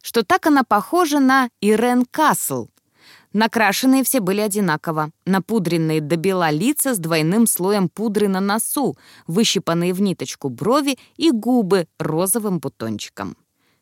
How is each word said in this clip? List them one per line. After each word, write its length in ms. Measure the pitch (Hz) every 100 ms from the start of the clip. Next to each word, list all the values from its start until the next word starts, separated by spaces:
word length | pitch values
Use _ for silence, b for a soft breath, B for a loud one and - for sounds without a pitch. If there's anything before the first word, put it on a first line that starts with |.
что 220 | - 233
так 220 | 226 370 330
она 180 | 277
похожа 560 | 240 208 - 349 330 285
на 300 | 262 269 247 _
Ирен 440 | 202 214 247 247
Касл. 640 | 247 - 294 196 - 131 107 _ _ b b b b
Накрашенные 720 | 202 226 233 202 202 262 269
все 160 | 247 262
были 200 | 180 202
одинаково. 720 | 214 202 185 151 - 156 156 - -
Напудренные 760 | 190 - 220 165 170 160 156
до 160 | 147 165
бела 340 | 175 185 160
лица 440 | 151 240 302 269
с 40 | 220
двойным 480 | 160 165 156 214 226
слоем 420 | - 185 208 180
пудры 380 | - 226 208 208
на 140 | 185
носу, 560 | 196 220 - 294 226 - B B B
выщипанные 680 | 165 - 190 - 170 175
в 80 | 180
ниточку 480 | 202 160 135 - 139
брови 500 | 117 170 277 277 - b b
и 140 | 330
губы 560 | 233 220 247 185 190 160 -
розовым 600 | 156 156 190 233 208 180
бутончиком. 800 | 135 - 113 104 - - 98 - _ _ _ _